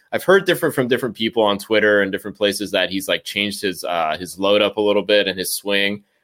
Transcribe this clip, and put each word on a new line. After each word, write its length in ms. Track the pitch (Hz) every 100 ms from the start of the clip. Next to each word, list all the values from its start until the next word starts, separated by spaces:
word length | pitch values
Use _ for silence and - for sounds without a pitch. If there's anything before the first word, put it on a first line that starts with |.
| _
I've 120 | 117
heard 220 | - 190 185
different 300 | 156 156 -
from 120 | 123
different 280 | 127 123 101
people 280 | 110 113
on 140 | 104 101
Twitter 440 | - 107 104 104
and 100 | 98
different 260 | 95 104 -
places 340 | 104 98 95
that 180 | 95 87
he's, 180 | 95 95
like, 160 | 87
changed 380 | - 104 104 101
his, 220 | 101 87
uh, 340 | - 87 78 78
his 200 | 87 85
load 220 | 98 104
up 160 | 101 107
a 40 |
little 200 | 104 104
bit 240 | 92 104 95
and 100 | 92
his 160 | 90
swing. 500 | - 101 98 98 104 _ _